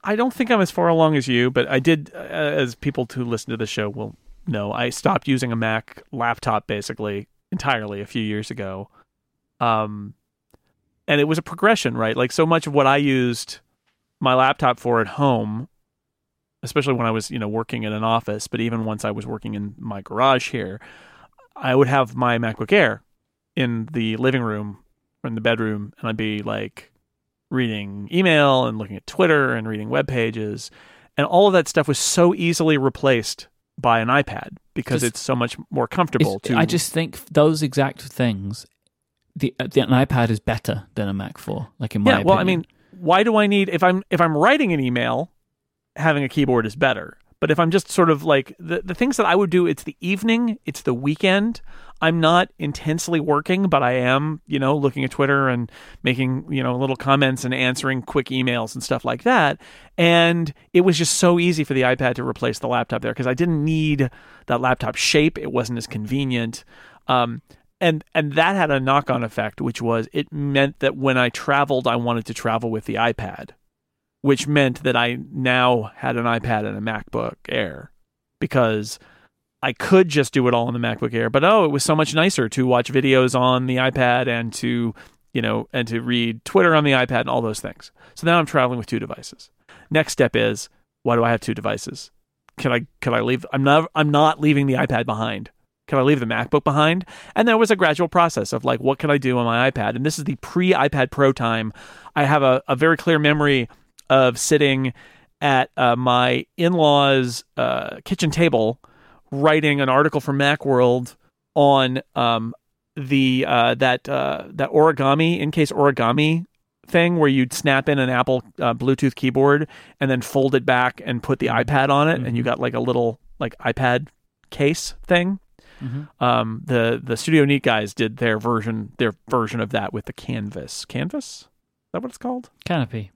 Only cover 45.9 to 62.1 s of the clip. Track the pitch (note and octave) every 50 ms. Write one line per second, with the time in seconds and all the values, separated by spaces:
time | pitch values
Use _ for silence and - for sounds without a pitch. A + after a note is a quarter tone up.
45.9 | _ - D3 D#3+ D3+ C#3+ C#3 B2+ - D#3 C#3+ B2+ B2+ A#2+ A2 A2 G2+ C#3 D3+ C3
46.9 | B2 G2+ E2 D2+ - _ _ _ _ _ - D3+ D#3 - E3+ D#3+ E3+ G3 - -
47.9 | - - F3 E3 D#3 C#3 D3+ D#3+ D3 C#3 C3+ - - _ E3+ D#3+ E3+ F3+ - F#3
48.9 | F3+ - A#3+ C4+ C4 - G#3+ F3+ E3+ F#3+ G#3 F3+ D#3+ F3+ F3 E3+ D3+ - - -
49.9 | - _ - F3 G3 G3 G3+ A3+ A3+ A#3 A#3+ A#3 G#3+ - _ - C3+ - - -
50.9 | B2+ A#2+ C3+ C#3+ D#3 - - F#3+ F#3 G3+ G#3 A#3 A#3 - - - - - - -
51.9 | - - - D#3+ E3 E3 E3 D#3+ E3+ F3 F#3 - _ _ E3 D3 C#3+ - - D#3
52.9 | D#3 E3 - - E3+ D#3+ D3 D3+ D3 D3 D3+ - F3+ F#3+ G3 F#3 D3+ C#3 C3+ B2
53.9 | B2+ B2+ B2 B2 C3 C#3 D3 D#3 D#3 D3+ _ - D3+ C#3 C3+ C3 C#3+ D3+ C#3 C#3
54.9 | - - C3+ B2+ - - C#3+ C3+ C#3 C#3 C3+ C3 B2 A#2+ A#2+ A2 - - - -
55.9 | - - - B2+ B2+ A#2+ C3+ B2+ C3 C3 D#3+ E3 D3+ C3+ B2+ B2+ B2 B2 C3+ C3+
56.9 | C3 A#2+ - C#3 C#3 C#3 C#3+ C3 C3 B2+ - B2 C3 C3 C3 B2+ B2+ - - C3+
57.9 | C3 B2+ A#2+ - - D3 B2 - C3+ C3 B2+ C3 A#2+ A#2+ A2+ A2+ - - - -
58.9 | B2+ A#2+ - A#2+ A#2+ B2 - A#3+ C4 A3+ D#3+ C#3+ D3 - - - - - - -
59.9 | _ - E3+ E3+ E3+ E3+ E3+ E3+ E3+ E3+ E3 D3 C#3 _ _ _ - F3 F3+ F#3+
60.9 | F3 D3+ E3 - - - - F3+ F3 F3 E3+ F3 F3 D#3 D3 - C#3 C3 B2+ B2+
61.9 | B2+ B2+ C#3 B2